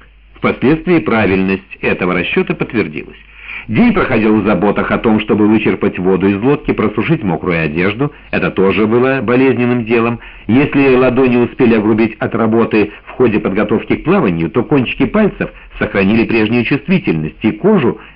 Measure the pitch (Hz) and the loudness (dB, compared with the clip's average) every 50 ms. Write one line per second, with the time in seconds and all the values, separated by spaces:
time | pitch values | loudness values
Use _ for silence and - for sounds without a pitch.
0 | - - _ - _ - - - - 117 - - 113 127 160 160 - 180 175 160 | -20 -20 _ -20 _ -20 -16 -4 -4 -4 -2 0 2 2 2 2 0 0 0 2
1 | - - 113 110 104 95 98 95 95 95 95 92 - _ - - - 117 98 - | 2 0 0 0 0 0 0 0 0 0 -2 -4 -6 _ -16 -6 -4 -4 -2 -2
2 | 98 87 90 87 85 - - 190 185 - 170 - 165 - - 107 90 78 76 - | -2 -2 -2 -2 -2 -2 -2 -2 -2 -2 -4 -6 -6 -4 -2 -2 -2 -2 -6 -12
3 | - - - - - - - - - - - - - - 107 131 233 240 196 185 | -12 -14 -18 -20 -20 -20 -20 -20 -18 -16 -16 -16 -10 -4 0 2 2 4 2 2
4 | 131 - 127 113 107 107 107 107 92 107 104 85 104 101 95 101 95 - 107 90 | 0 0 0 0 2 2 2 2 2 0 0 0 0 0 0 0 -2 -2 -2 0
5 | - 117 110 107 - - 113 104 107 104 110 107 101 110 92 - 107 95 - - | 0 0 0 0 0 0 0 2 4 4 4 2 2 0 -2 0 -2 -4 -2 -2
6 | 90 92 95 87 95 98 101 98 113 139 147 151 - - 110 113 107 104 - 117 | 0 0 0 2 2 0 0 0 0 0 0 0 -2 -4 -2 -2 -2 -2 -2 -4
7 | 98 127 165 143 113 95 82 73 - 90 85 82 80 76 76 85 87 98 101 117 | -2 -2 -2 -2 0 -4 -4 -2 -2 -2 -2 -2 -2 -2 -2 -2 -2 -2 -2 -2
8 | 143 147 - - - - - 87 85 82 - - 92 98 92 101 110 107 113 123 | -4 -6 -6 -12 -14 -8 -6 -4 -4 -2 0 0 0 2 2 0 0 2 2 2
9 | 127 135 135 135 110 110 123 127 135 135 117 117 123 120 123 123 110 110 117 117 | 2 2 0 -2 -2 0 2 2 4 2 2 2 0 0 0 -2 -2 0 0 0
10 | 113 117 120 117 - - - - - - 110 135 147 139 - 143 139 135 127 123 | 0 0 -2 -6 -10 -18 -20 -14 -2 2 2 2 2 2 2 2 4 4 4 4
11 | 131 127 117 131 135 123 120 123 120 110 - - 131 113 113 110 101 107 113 107 | 4 2 2 2 2 2 2 2 0 0 0 0 2 4 4 2 2 2 2 2
12 | 113 107 - - - 101 - 107 113 110 110 117 110 - 117 107 101 - - - | 2 0 -2 -4 -6 -4 -2 -2 0 2 2 2 2 2 2 0 0 0 -4 -16
13 | - - - - 127 113 101 107 104 101 95 104 104 107 113 101 - - 117 - | -20 -18 -2 0 0 2 2 0 -2 -2 -2 -2 -2 0 -2 -2 0 -2 -4 -4
14 | - 147 196 202 139 98 85 82 82 80 - 123 117 - 151 139 117 - - - | 0 0 0 2 2 0 -2 -2 -4 -2 -2 -2 -2 0 0 0 0 -2 -2 -2
15 | 135 - - 214 214 185 - - 87 - - - - - - - 107 - - 101 | -4 -2 0 0 0 0 0 -4 -8 -8 -8 -18 -20 -20 -8 -6 -6 -4 -2 0
16 | 95 98 110 113 107 92 110 113 107 107 120 120 110 - 147 135 - - 190 170 | 0 2 2 2 0 0 0 0 0 0 0 0 0 0 -2 -4 -2 0 -2 0
17 | - 104 85 80 78 78 - - - 107 - - - 202 220 185 131 101 - - | 0 -2 -4 -2 -4 -6 -8 -2 -2 -2 -2 0 0 2 2 2 2 0 -4 -4
18 | - - - | -12 -20 -12